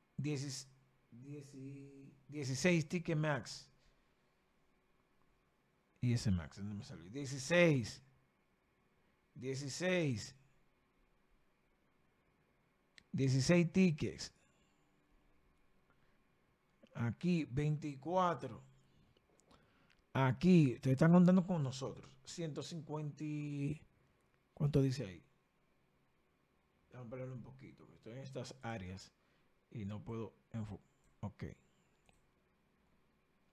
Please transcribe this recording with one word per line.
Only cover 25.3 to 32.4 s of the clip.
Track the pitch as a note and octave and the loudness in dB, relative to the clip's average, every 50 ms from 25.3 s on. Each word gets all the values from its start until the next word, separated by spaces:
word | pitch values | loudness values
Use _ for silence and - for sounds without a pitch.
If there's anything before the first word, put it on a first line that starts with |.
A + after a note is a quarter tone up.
| _ _ _ _ _ _ _ _ _ _ _ _ _ _ _ _ _ _ _ _ _ _ _ _ _ _ _ _ _ _ _ _ | _ _ _ _ _ _ _ _ _ _ _ _ _ _ _ _ _ _ _ _ _ _ _ _ _ _ _ _ _ _ _ _
Déjame | - B2+ B2 | -18 -16 -14
ampliarlo | A2 C3 B2+ C3 B2+ C3 | -12 -10 -10 -10 -10 -10
un | A2+ | -12
poquito, | G#2 - - - - E2+ C#2+ - - | -14 -14 -18 -18 -18 -20 -20 -20 -20
que | - - | -20 -20
estoy | - - A2 | -18 -16 -14
en | A#2 C3+ | -12 -12
estas | C3+ C3 C3+ C3 A2+ - - - | -12 -10 -10 -10 -10 -10 -12 -12
áreas | - A2+ A2+ G2 F#2 F2+ F#2 F#2+ - - _ _ _ _ _ _ _ _ _ _ _ _ | -10 -8 -8 -8 -8 -10 -12 -14 -14 -20 _ _ _ _ _ _ _ _ _ _ _ _
y | - A#2+ G2+ | -10 -8 -8
no | G2 G#2 G2+ | -8 -8 -8
puedo | - - A#2 A2+ A2 - - _ _ - | -10 -10 -8 -8 -8 -10 -12 _ _ -10
enfo-, | - A2+ G#2+ G#2 F#2+ - _ _ _ _ _ _ _ - | -8 -8 -8 -8 -10 -14 _ _ _ _ _ _ _ -10
ok. | - G2 - - - - - _ _ _ _ _ _ _ _ _ _ _ _ _ _ _ _ _ | -10 -10 -8 -8 -12 -12 -12 _ _ _ _ _ _ _ _ _ _ _ _ _ _ _ _ _